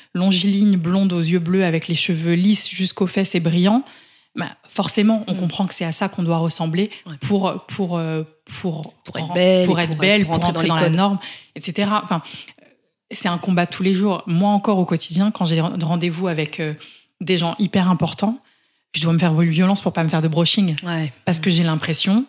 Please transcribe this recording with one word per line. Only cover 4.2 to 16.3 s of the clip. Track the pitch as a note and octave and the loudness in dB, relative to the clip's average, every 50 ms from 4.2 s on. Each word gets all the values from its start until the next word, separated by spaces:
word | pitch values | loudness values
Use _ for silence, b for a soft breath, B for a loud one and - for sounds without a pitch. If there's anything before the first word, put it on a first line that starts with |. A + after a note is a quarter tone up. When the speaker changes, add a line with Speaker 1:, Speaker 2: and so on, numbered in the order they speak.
| B B _ | B B _
Speaker 1:
Bah, | - - - - - _ - | -8 -8 -8 -10 -14 _ -8
forcément, | - - G3 - - - G3+ G#3+ A3+ A3 G#3+ - | -4 -4 -2 0 0 2 2 2 2 2 -2 -4
on | F#3 | -4
Speaker 2:
Mm. | F#3 | -4
Speaker 1:
comprend | F#3 E3+ - - G3 F3 | -4 -4 -2 -2 -2 -2
que | - | -2
c'est | - F3+ | -4 -4
à | E3 D#3 | -4 -2
ça | - G3+ G3 | -2 -2 -4
qu'on | - - F3 | -4 -4 -2
doit | E3 E3+ E3 | 0 0 0
ressembler | E3 E3 D#3 - E3+ E3 D#3+ F3+ G#3 A3 B B B | 0 0 -2 -2 -2 -2 0 0 -2 -2 B B B
Speaker 2:
Ouais. | F3 D#3 C#3 | -18 -12 -8
Speaker 1:
pour, | - - G3+ G3 F#3+ F3+ C#3+ - - - | -4 -2 0 0 0 -2 -4 -6 -10 -10
pour, | - - G3 F3 F3 E3+ | -6 -4 -4 -2 -2 -2
euh, | E3 D#3+ D#3+ D#3+ D#3 D#3 _ _ _ - - - | -2 -2 -4 -4 -6 -8 _ _ _ -16 -12 -8
pour, | - F#3 D#3+ D3+ D#3 - - _ _ | -6 -6 -6 -6 -8 -12 -16 _ _
Speaker 2:
Pour | - - - | -12 -10 -8
être | D#3+ D#3+ | -8 -4
Speaker 1:
ren-, | F3 | 0
Speaker 2:
belle | F3+ F3+ F#3 F#3 F#3 F3+ F3+ | 0 2 2 2 2 4 2
Speaker 1:
pour | F3+ E3+ | 2 2
Speaker 2:
et | E3+ | 0
Speaker 1:
être | D#3+ | -2
Speaker 2:
pour, | D#3+ D#3 | 0 0
Speaker 1:
belle, | F#3 F#3+ G#3 G#3 G3 | 2 2 4 2 2
Speaker 2:
pour | D3+ E3 E3+ | 0 0 0
Speaker 1:
pour | E3+ | 0
Speaker 2:
entrer | F3 E3 | 0 0
dans | E3 | 0
Speaker 1:
entrer | E3 | 0
Speaker 2:
les | D#3 | 0
Speaker 1:
dans | - | 2
la | - - E3+ | 2 2 2
Speaker 2:
codes. | D#3+ F3 | 4 2
Speaker 1:
norme, | G3 G3+ G3 F#3 B B B B B B _ | 2 2 0 -2 B B B B B B _
et | E3 | -10
cetera. | - - D#3+ - G3+ G3+ G#3+ G#3+ - | -8 -6 -4 -2 -2 0 0 -2 -2
Enfin, | F3+ F#3+ E3 B B B B B B B _ - _ _ _ _ _ _ _ _ _ | -2 -4 -4 B B B B B B B _ -20 _ _ _ _ _ _ _ _ _
c'est | A#3+ - - G3+ | -6 -4 -2 -2
un | F3 E3+ | -2 -2
combat | - G3 F3+ F3+ F3 E3+ | -2 0 2 2 0 0
de | |
tous | - - F#3 | -2 -2 0
les | F#3+ G3 | 0 2
jours. | F3+ G3+ G#3 F#3 - - - | 2 2 0 0 -2 -2 0
Moi | E3 E3+ G3 G#3 | 0 2 2 2
encore | G#3 G3+ G3+ A3 G#3 F#3+ | 2 2 2 2 2 2
au | F3 | 2
quotidien, | - F3 D#3 - - D#3+ E3+ G3 G#3+ | 0 0 -2 -2 -2 0 0 0 0
quand | G#3+ - F#3 | 0 -2 -2
j'ai | D#3+ E3 E3 | 0 0 0
rend-, | D#3+ F3 - F#3 | 0 0 -2 -4
rendez-vous | E3 D#3 F3 E3+ E3+ F3 D#3+ E3 F#3+ | -2 -2 -2 -2 -2 -2 -2 -2 -4
avec, | F#3 | -2